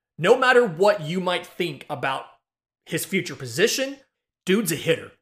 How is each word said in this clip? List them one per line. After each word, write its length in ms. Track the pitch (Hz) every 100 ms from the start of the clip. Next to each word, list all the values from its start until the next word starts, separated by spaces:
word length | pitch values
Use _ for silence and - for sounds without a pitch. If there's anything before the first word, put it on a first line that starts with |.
| _ -
no 220 | 170 254
matter 260 | 254 247
what 360 | 240 156 165 156
you 180 | 151 185
might 260 | 180 175
think 420 | 175 - 175 139 -
about 360 | 143 135 135 - _ _ _ _ _ -
his 180 | 160
future 300 | - 196 180
position, 640 | 143 127 120 202 - 269 277 _ _ _ _ -
dude's 240 | 196 185
a 60 | 147
hitter. 340 | - - - _